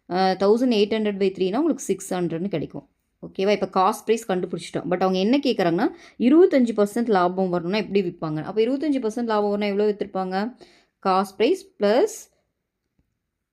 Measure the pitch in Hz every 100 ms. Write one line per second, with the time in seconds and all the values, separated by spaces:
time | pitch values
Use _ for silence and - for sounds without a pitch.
0 | - 180 190 185 196 233 254 214 214 226
1 | 214 196 190 185 185 233 330 262 - 180
2 | - 185 170 165 196 156 143 151 - _
3 | _ _ 170 - 196 202 185 190 190 214
4 | - 226 220 185 175 180 - - - 180
5 | 185 185 202 285 269 233 175 170 285 -
6 | - - 240 320 370 285 233 214 202 240
7 | 226 185 180 185 185 175 165 214 175 196
8 | 175 175 160 156 147 214 226 277 311 269
9 | 220 240 233 208 208 202 208 196 214 202
10 | 196 190 185 190 233 - - _ _ _
11 | 196 185 202 - 247 381 - - 202 247
12 | 427 - - _ _ _ _ _ _ _
13 | _ _ _ _ _